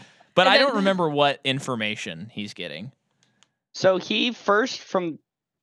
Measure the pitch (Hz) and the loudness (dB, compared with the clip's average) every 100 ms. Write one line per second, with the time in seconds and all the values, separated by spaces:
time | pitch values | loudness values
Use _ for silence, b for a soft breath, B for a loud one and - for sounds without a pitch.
0 | B B B - 185 214 269 220 196 185 | B B B 2 6 6 4 2 0 2
1 | 160 143 143 135 135 135 135 120 107 107 | 0 2 2 2 -2 -2 -4 -4 -4 -4
2 | 104 82 113 - 101 - 87 76 127 - | -8 -10 -12 -10 -12 -10 -12 -12 -14 -18
3 | _ _ _ _ _ _ _ - 185 185 | _ _ _ _ _ _ _ -2 2 2
4 | - 214 240 226 - 202 254 - - 190 | 0 -2 -2 -4 0 2 0 -4 -6 -4
5 | 170 143 _ _ _ _ | -4 -8 _ _ _ _